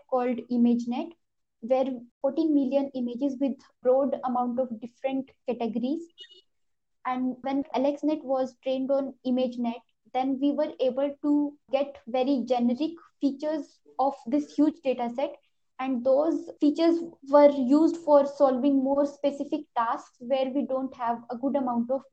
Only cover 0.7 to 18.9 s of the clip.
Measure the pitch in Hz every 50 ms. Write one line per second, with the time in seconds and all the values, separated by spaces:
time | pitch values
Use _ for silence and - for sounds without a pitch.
0.7 | 240 240 - 240 240 277 339 339 - _ _ _ _ _ _ _ _ _ - 226
1.7 | 262 262 262 269 262 233 - - _ _ - 277 277 320 339 320 294 277 269 247
2.7 | 277 277 277 277 - 262 240 240 240 240 277 285 254 240 277 262 - - - _
3.7 | _ _ - 247 254 269 285 254 - - - 254 240 247 247 247 240 254 262 247
4.7 | 233 - - 233 _ _ - 269 269 269 269 - - _ _ - 233 240 240 226
5.7 | 233 233 233 254 302 339 339 - _ - - - - - _ _ _ _ _ _
6.7 | _ _ _ _ _ _ - 254 254 254 254 254 254 - - 269 269 277 277 -
7.7 | - 254 262 285 285 - - 294 311 302 254 254 269 262 262 254 - _ - 262
8.7 | 262 262 262 262 277 269 269 254 - _ - 254 247 254 254 240 240 240 240 233
9.7 | 233 - - _ _ _ _ _ - 254 262 269 269 247 277 285 269 285 302 311
10.7 | 311 - 262 254 240 262 277 285 285 - - 294 294 294 294 285 294 - _ _
11.7 | - 269 285 285 - - - 233 226 254 254 269 285 254 220 - 247 240 240 240
12.7 | 240 247 311 320 339 - - _ _ _ - 277 - - 302 302 311 302 - -
13.7 | _ _ _ _ _ - 262 277 269 - - 233 247 294 294 - - - 294 311
14.7 | 302 - - 269 247 240 240 240 240 247 285 294 - - _ _ _ _ _ _
15.7 | _ - 262 262 269 233 240 269 262 277 302 330 302 - - - - - 311 285
16.7 | 294 - 330 339 330 339 - - - - - 269 277 294 294 285 277 277 254 240
17.7 | 285 302 320 311 - - - 294 294 285 269 277 - - 294 262 262 247 262 285
18.7 | 277 269 254 269